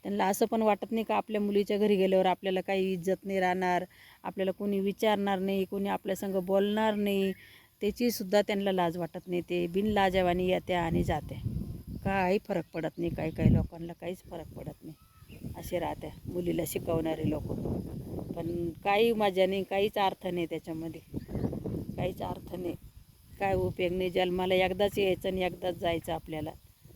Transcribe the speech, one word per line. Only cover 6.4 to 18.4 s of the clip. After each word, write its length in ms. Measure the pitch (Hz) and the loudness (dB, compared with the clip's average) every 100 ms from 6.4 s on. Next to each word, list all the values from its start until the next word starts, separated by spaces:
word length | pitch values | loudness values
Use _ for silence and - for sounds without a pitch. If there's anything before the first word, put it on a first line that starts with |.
| 180 | 2
बोलणार 480 | 196 202 214 220 | 2 4 2 2
नाही, 380 | 208 202 196 190 190 - - _ _ | 2 2 2 0 -2 -12 -20 _ _
त्याचीसुद्धा 600 | 208 - 240 214 190 208 202 | -4 2 0 0 2 2 4
त्यांना 260 | 202 196 | 0 2
लाज 240 | 190 170 175 | 2 2 0
वाटत 300 | 165 180 185 | -6 -8 -4
नाही. 140 | 175 165 | -4 -2
ते 160 | 175 175 | -2 0
बिनलाजावानी 840 | 180 214 202 190 190 180 175 180 | 0 2 4 4 4 4 2 2
येत्या 340 | 180 - 180 | 0 2 0
आणि 200 | 165 175 | 2 2
जात्या, 340 | 175 156 - - - - - - - - | 2 0 -4 -8 -6 -6 -8 -10 -10 -6
काही 340 | 196 196 180 208 - | -2 2 2 2 0
फरक 160 | 185 160 | -4 -4
पडत 240 | 170 160 - | -6 -6 -4
नाही. 160 | 170 | -4
काही 160 | - 156 | -2 -4
काही 220 | 156 165 | 4 6
लोकांना 380 | - - 170 170 | 6 2 -6 -12
काहीच 300 | 170 170 185 - | -8 -10 -10 -10
फरक 220 | 170 156 - | -12 -12 -12
पडत 280 | 156 151 | -12 -12
नाही, 640 | 160 151 - - - - - - | -16 -18 -20 -20 -20 -14 -12 -10
असे 200 | 170 175 | -6 -4
राहत्या 320 | 156 151 151 - - | -4 -6 -12 -12 -8
मुलीला 360 | 180 175 165 170 | -6 -4 -2 -4
शिकवणारे 600 | - - 165 160 156 156 | -6 -2 -2 -2 -2 -2
लोक. 220 | 151 - - - - - - - - - | -2 -4 -6 -4 -6 -6 -10 -10 -10 -8
पण 320 | 170 | -8